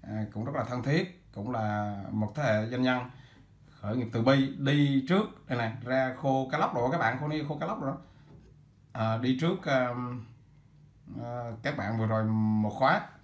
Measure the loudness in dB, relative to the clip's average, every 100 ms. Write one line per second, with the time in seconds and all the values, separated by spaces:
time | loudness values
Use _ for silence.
0 | -6 -6 -6 -6 -4 -4 -4 -4 0 0
1 | 0 -8 -18 -10 -4 -2 -2 -2 -2 -6
2 | -4 -2 -2 0 2 2 2 0 2 2
3 | -2 -12 -20 -20 -20 -20 -20 -10 -4 -2
4 | 0 2 6 6 4 0 2 4 6 4
5 | 4 2 2 -6 -6 -2 -2 -4 -2 0
6 | 0 0 0 0 0 0 0 0 0 2
7 | 0 0 -4 -4 -4 -4 -4 -4 -6 -8
8 | -12 -20 -20 -20 -20 -20 -20 _ -16 -4
9 | -2 0 0 2 0 0 0 2 2 -2
10 | -6 -8 -12 -20 -20 -20 -20 -20 -20 -20
11 | -14 -10 -8 -6 -8 -6 -6 -4 -2 0
12 | 0 2 2 2 2 2 0 2 4 4
13 | 0 -16